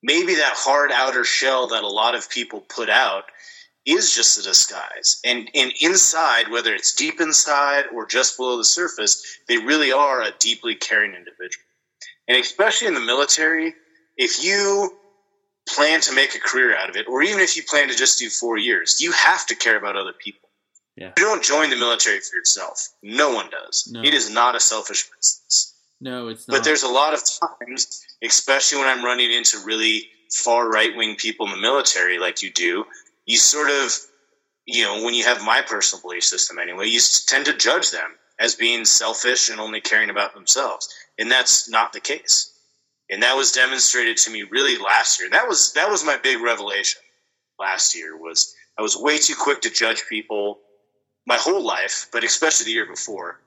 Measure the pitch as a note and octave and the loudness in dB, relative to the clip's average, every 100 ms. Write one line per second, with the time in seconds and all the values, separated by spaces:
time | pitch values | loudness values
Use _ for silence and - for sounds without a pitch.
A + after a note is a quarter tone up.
0 | B2 D#3+ F3+ E3+ C#3+ - C3+ C#3+ C#3+ B2 | 2 2 2 2 2 0 2 2 4 2
1 | C3 C3 A#2 - C3+ C3 B2+ A2+ G#2 G2 | 0 0 0 0 2 0 0 -2 -2 0
2 | A2+ A#2 - - A2+ G#2 _ - A2 A2 | 0 0 -6 -10 -8 -12 _ -8 0 2
3 | A#2+ G2 - - - - - _ - E3+ | 2 -2 -8 -20 -20 -20 -20 _ 0 2
4 | G#3+ - - - G2 F2+ - - - - | 4 4 4 2 4 2 2 -2 -12 -2
5 | - - B2 A#2+ A2 D3 B2+ - D#3+ F#3 | 0 0 -2 -4 -2 -2 -2 0 2 4
6 | - D#3+ D#3+ A2+ G#2 A#2+ A2+ G2+ - - | 4 2 2 2 0 -2 -2 0 -2 -2
7 | D3+ D#3+ D#3+ D3+ - C#3+ C#3+ C#3+ C#3 A#2 | -4 -2 2 2 4 2 2 0 -2 -8
8 | G#2+ B2 C3 - B2+ A#2+ A2 - F3 - | -4 0 0 0 -4 0 2 0 -2 -2
9 | C#3 - - - - D3 A2 D3+ C#3+ C3+ | 0 0 -2 -20 -2 -2 2 2 2 4
10 | C#3+ C3 G#2+ - - A#2 A#2 G#2+ - G#2 | 2 2 -4 -2 -2 -2 -6 -6 -2 -2
11 | G#2 F#2 F2 _ F#2 - _ _ _ _ | -2 -6 -20 _ -14 -14 _ _ _ _
12 | - _ - B2 - - G#3+ G#3+ A3+ D3 | -20 _ 0 0 0 2 2 2 0 -2
13 | A#2 B2+ C#3+ D#3 D#3 D#3+ D#3+ - _ _ | 0 0 2 2 2 2 -2 -6 _ _
14 | _ - F#3+ - E3 G3+ G3 G3+ G3 - | _ -2 -2 0 0 0 2 2 0 -6
15 | _ _ _ _ _ _ - - D3 D#3+ | _ _ _ _ _ _ -8 2 2 4
16 | D#3 C3+ C#3 - - B2+ B2 - - - | 2 2 0 0 -2 2 2 2 -2 -6
17 | A2 B2+ E3+ G3+ F#3 E3 - D3 C#3+ B2 | -4 0 0 2 2 0 0 0 2 2
18 | C3 - A#2+ - A#2+ A2+ A#2+ G2 - - | 2 2 0 -4 -2 -2 0 0 2 0
19 | E3 - - F#3 - - A#2 A2 G2+ G2 | 2 4 4 2 -2 -2 0 0 -2 -6
20 | F#2+ - - - _ _ _ _ _ - | -6 -10 -16 -16 _ _ _ _ _ -18
21 | F#2 - G#3 G#3 - D3 D#3 B2 A#2+ A#2 | -8 0 0 0 0 2 2 0 0 2
22 | - G#2+ - - - G2 F2+ - - _ | 0 0 -4 -2 0 0 -4 -8 -10 _
23 | G2+ A#2+ D3 A2+ G2 - - - - A#2 | -8 0 0 0 -6 -12 -6 -6 -6 -2
24 | C#3 D3+ - A2 B2 A#2+ - A2 G2+ G2+ | 0 0 0 2 2 4 0 0 -4 -6
25 | - - - - _ - - _ _ _ | -6 0 0 0 _ 0 0 _ _ _
26 | C3+ B2+ A#2 A2 - C3+ C#3 D3+ C3+ B2+ | -10 -10 -8 -12 -2 0 2 2 2 2
27 | D3+ D3+ - - - - A#2+ C3 - - | 2 2 -2 -2 -6 -6 -14 -6 -6 -6
28 | - - A#2 - - C3+ - C#3+ C3+ B2+ | -18 -10 0 0 2 2 2 2 2 0
29 | B2 B2 B2 A#2+ A2 A2 G2+ A2 A2 A2 | 0 0 2 2 2 0 -4 0 0 0
30 | - _ _ - - A#2 A#2 A2 A2+ A2+ | -6 _ _ -2 2 2 2 2 0 0
31 | A2 G#2+ A2+ A2 G#2 F#2+ A2 C#3 B2+ - | -4 -4 -8 -6 -6 -2 0 2 2 0
32 | F2+ F2+ F2+ - F#2+ - F2 F2+ A2 - | 0 0 -4 -4 -6 -4 -2 -2 -6 -14
33 | _ _ - A#2 - D3 D3 C#3+ B2+ - | _ _ -2 4 4 4 0 0 0 -4
34 | - _ _ _ _ _ - A#2+ G#2+ G2+ | -8 _ _ _ _ _ -6 -2 0 0
35 | A#2 A#2+ A#2 B2 A2 B2 C#3+ - - - | -2 0 0 0 0 0 0 -2 -2 -2
36 | F2+ F2+ - - - E2+ F2 F2+ G#2+ A#2 | -10 -4 -2 0 -4 -4 -10 -4 -2 2
37 | A#2 - - C#3 C#3+ - A2+ E3 F3 - | 4 2 2 0 0 0 2 2 0 -2
38 | - - _ - A#2 - A#2 A#2 G#2+ - | -10 -12 _ -4 -2 0 -2 0 2 2
39 | A2+ A2 B2 B2 - A2 A2 G#2+ - A2 | 0 -2 0 2 0 -2 -8 -8 -2 0
40 | G#2 - - G#2 F#2 C3 C3 - - - | 0 -2 -4 -4 0 0 0 -6 -10 -14
41 | - - A2 B2+ B2 - - A2 A3+ - | -20 -8 0 0 4 2 2 0 -2 -4
42 | - D3+ - - - _ _ _ _ _ | -8 -6 0 0 0 _ _ _ _ _
43 | _ G2 A#2+ C3 C3 C3 B2+ C3 - B2+ | _ 0 2 2 2 2 2 2 2 2
44 | A#2 A2+ A2+ G#2+ G2+ A#2 C#3 B2 A#2 - | 0 0 0 -2 -6 0 0 0 2 2
45 | A3 - - G3 A#3+ - - D#3 F#3+ G3 | 2 -2 0 0 2 2 2 2 0 0
46 | D3+ C3+ C3 B2 A#2 A2 G#2 G2+ G2 - | 0 0 0 0 -2 -2 -4 -4 -2 -4
47 | _ _ _ _ _ - F#2+ F#2 - F2 | _ _ _ _ _ -8 -6 -2 -2 -2
48 | E2 D#2+ E2 D#2+ - - _ - G#2+ - | -10 -14 -6 -2 -2 -6 _ -6 -4 -2
49 | C#3 D3+ - D3+ - C3+ A2+ - A2+ A2+ | 0 2 0 0 -2 0 -2 -2 -2 -2
50 | - A2 - G#2+ G2+ G#2 _ _ _ _ | -6 -10 -6 -4 -4 -6 _ _ _ _
51 | _ _ - A#2+ C3+ G3 D#3+ F2+ F2+ - | _ _ -2 0 2 0 0 -2 -4 -6
52 | - A#2 A2+ - D#3+ D3+ A2 A2+ G#2+ - | -6 -4 -2 0 2 0 0 -4 -4 -8
53 | - F#2+ - - | -10 -10 -12 -14